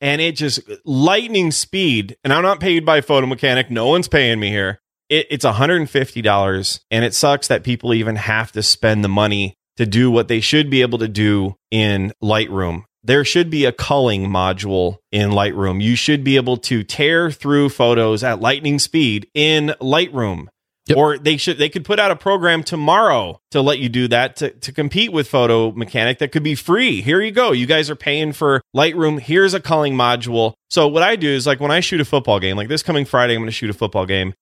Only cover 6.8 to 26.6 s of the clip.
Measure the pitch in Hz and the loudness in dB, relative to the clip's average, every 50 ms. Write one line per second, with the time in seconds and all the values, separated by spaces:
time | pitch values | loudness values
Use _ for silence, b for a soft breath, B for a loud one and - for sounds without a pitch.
6.8 | _ - 110 113 120 120 - - - 143 139 139 - - 127 - - 127 120 117 | _ -4 -2 -2 0 0 0 0 0 2 0 0 0 -2 -2 -2 -2 -4 -4 -4
7.8 | - 120 117 113 107 113 110 107 101 110 110 110 113 - - 107 104 - - - | -2 0 0 0 0 -2 -4 -4 -4 -2 -2 -2 -2 -4 -6 -2 0 0 2 2
8.8 | - 110 107 104 104 98 98 104 107 104 104 101 101 95 - _ _ _ _ - | 2 2 2 2 0 0 2 2 2 2 0 -2 -4 -6 -8 _ _ _ _ -4
9.8 | 117 104 98 117 127 127 117 117 110 - 120 113 107 - 147 151 151 143 135 131 | -2 0 2 2 4 4 4 2 2 2 0 -2 0 0 2 0 2 2 2 2
10.8 | 123 120 120 113 113 110 101 104 107 104 104 101 95 98 98 - _ - 110 110 | 2 2 0 -2 -4 -4 -2 0 2 2 2 2 0 -2 -6 -10 _ -4 -2 0
11.8 | 107 104 101 98 95 104 - _ 107 104 107 110 110 - 98 95 92 87 82 87 | 0 0 0 0 -2 -4 -6 _ -2 0 0 0 0 -2 -4 -4 -4 -4 -4 -8
12.8 | - _ _ _ - 113 131 147 139 - - 175 175 165 160 151 139 123 120 - | -10 _ _ _ -2 0 2 2 2 2 0 0 0 0 0 0 0 0 -2 -2
13.8 | - - 147 143 131 120 104 95 95 98 95 92 92 92 95 95 98 98 95 92 | -4 -2 0 2 2 0 0 -2 -2 -2 -2 0 0 -2 -2 -4 -4 -4 -2 0
14.8 | 90 87 92 - _ _ - 104 104 101 104 101 101 104 - 101 98 95 92 95 | 0 -2 -4 -8 _ _ -2 0 0 2 2 2 0 0 -2 -2 -2 -2 -2 0
15.8 | 104 113 120 117 - - 151 143 135 135 135 135 123 127 127 120 - - 127 110 | 0 0 0 0 0 0 0 0 0 2 2 2 2 0 -2 -2 -2 -2 -2 -2
16.8 | 101 - - - 143 151 165 165 175 160 143 - - 143 147 143 143 139 - - | -2 -4 -4 -2 0 0 2 0 0 -2 -4 -6 -2 0 2 2 2 0 0 0
17.8 | 123 117 120 117 113 110 110 101 120 123 113 92 110 120 139 143 156 147 143 143 | 2 2 4 2 2 2 0 0 -2 -2 -2 0 0 -2 -2 0 -2 -2 -2 -2
18.8 | - - - 165 151 120 107 107 104 - - 151 147 156 156 156 147 147 - - | -2 -2 0 0 0 0 0 -4 -6 -6 -2 0 2 2 2 2 0 -2 -4 -4
19.8 | 127 131 143 165 180 180 147 131 113 101 90 82 73 - _ _ _ _ _ _ | -2 0 0 0 0 -2 -4 -4 -4 -4 -6 -8 -10 -14 _ _ _ _ _ _
20.8 | _ - 151 135 151 151 147 135 147 151 156 143 - 180 160 131 147 156 - 190 | _ 0 2 4 4 2 2 0 0 -2 -2 0 -2 -2 -2 -2 -2 -2 -2 -6
21.8 | 143 - 208 208 208 196 175 147 - 196 196 190 170 175 165 160 156 - 180 160 | -4 -2 0 2 2 0 0 -2 0 0 0 2 2 0 0 0 -2 -6 -6 -2
22.8 | 147 151 170 208 226 196 143 117 98 85 80 - _ _ - 147 131 143 151 131 | 0 2 4 4 4 4 2 0 -2 -4 -8 -14 _ _ 0 0 2 2 2 0
23.8 | 135 120 113 123 123 120 120 120 127 135 135 - 156 127 - _ - - 131 - | -2 -2 -2 -2 0 2 2 2 2 0 -4 -6 -6 -6 -6 _ -14 -8 -6 -4
24.8 | 147 143 - 190 226 226 175 156 139 - - 131 123 117 113 113 113 113 101 117 | -4 -2 -2 -2 -2 0 0 -2 -2 0 2 2 4 4 4 2 2 0 -2 -6
25.8 | 113 - - 120 110 120 127 - 151 127 - 156 147 156 147 - | -8 -4 -2 0 0 0 0 -2 -4 -4 -2 -2 -2 -2 -4 -4